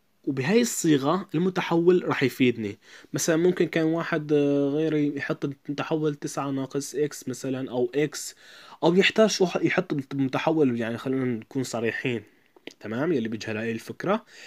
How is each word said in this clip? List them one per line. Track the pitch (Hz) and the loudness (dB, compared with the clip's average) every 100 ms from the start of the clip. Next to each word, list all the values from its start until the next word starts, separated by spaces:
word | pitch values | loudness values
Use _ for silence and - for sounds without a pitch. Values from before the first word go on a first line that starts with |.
| _ _ | _ _
وبهاي | - 135 131 226 | -4 -2 2 2
الصيغة | 233 - 165 147 135 180 - 156 | 2 0 2 4 4 0 0 0
المتحول | 185 185 - 170 170 180 165 | 0 0 0 4 6 4 2
رح | 131 | 0
يفيدني. | 127 - 127 113 104 104 - - - | 0 4 2 2 -6 -8 -16 -20 -8
مثلًا | 143 - 160 | -4 0 2
ممكن | 180 180 165 | 2 2 0
كان | 165 160 | 2 0
واحد، | 165 160 165 147 | 0 -2 -4 2
آه، | 147 143 143 139 | 2 4 2 2
غيري | 147 160 151 147 143 | 0 0 0 0 -2
يحط | - 160 143 | -6 -4 -4
المتحول | 135 - 139 - 160 151 143 | -8 -8 -6 -2 -2 -2 -2
تسعة | 151 - 139 | -6 -6 -4
ناقص | 135 135 143 139 127 | -4 -4 -6 -6 -2
إكس | 147 - - | -4 -4 -10
مثلًا، | 123 135 131 131 | -8 -6 -6 -4
أو | 123 123 143 | -2 0 0
إكس، | 151 - - - - - - - | -2 -2 -12 -16 -20 -20 -20 0
أو | 160 | 4
يحتاج | 180 180 - 214 - | 4 4 4 4 4
واحد | 180 - | 0 2
يحط | 170 - 185 151 - | 0 0 0 -4 -4
المتحول، | 139 135 135 165 160 139 120 | -2 0 0 0 2 2 2
يعني | 113 117 | -4 -4
خلينا | 131 131 127 | -4 -2 -2
نكون | 113 - 139 | -4 -4 -6
صريحين، | 123 113 113 - 135 117 - _ _ _ - - | -4 -2 -2 -2 -4 -4 -8 _ _ _ -20 -16
تمام، | 107 113 160 | -8 -2 0
يلي | 143 110 | 0 -2
بيجهل | 107 110 107 | -6 -6 -6
هاي | 117 | -4
الفكرة. | 113 - - 170 214 - - | -6 -8 -6 -2 -2 -4 -20